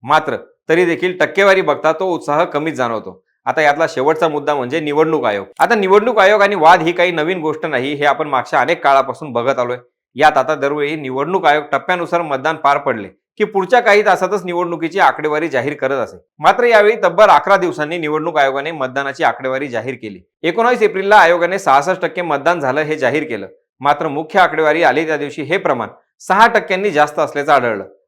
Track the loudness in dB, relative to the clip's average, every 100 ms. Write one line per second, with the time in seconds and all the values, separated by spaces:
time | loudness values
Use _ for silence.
0 | 0 0 0 -8 -10 _ -2 0 2 0
1 | -4 -2 -2 2 4 4 2 0 0 -2
2 | -4 -6 -4 -2 -2 -2 -6 -4 -4 -4
3 | -8 -20 _ _ -6 0 2 2 0 0
4 | 0 2 0 -2 -4 -4 -2 -4 -2 0
5 | 0 0 -2 -4 -6 -2 0 0 4 2
6 | 2 2 4 4 2 4 6 6 2 0
7 | 0 0 -4 -2 -4 -4 -4 -4 -4 0
8 | 0 0 -2 -4 0 -2 0 0 2 2
9 | 2 -6 -6 -4 -2 -2 -4 -6 _ _
10 | _ 2 2 2 0 -2 -2 -2 -4 -6
11 | -8 -6 -4 0 2 0 0 -6 -2 -4
12 | -2 -4 -2 -4 -4 -2 0 0 -2 -6
13 | -8 _ _ _ -4 -4 0 2 4 2
14 | 4 0 0 -4 -4 -4 -4 -4 -6 0
15 | 0 0 -4 -2 -2 -2 -4 -4 -4 -2
16 | -6 -10 _ _ 0 2 4 4 4 2
17 | 0 4 6 6 4 2 2 -4 -6 -4
18 | -4 -4 -2 0 0 0 -6 -6 -6 -4
19 | -6 -2 -2 -2 -4 -4 -4 -6 -6 -10
20 | -12 -16 _ _ -4 0 0 2 0 0
21 | 4 6 6 4 0 -2 2 2 2 -4
22 | -4 -6 -4 -2 0 0 0 -2 -2 -2
23 | 0 -2 -4 -8 -10 _ _ _ -2 0
24 | -2 -6 -4 2 2 2 0 2 2 2
25 | -2 -4 -6 -8 -4 -2 0 -2 -4 -12
26 | _ _ -2 2 4 2 -2 -2 0 0
27 | 0 0 -4 -2 2 2 2 -4 -8 _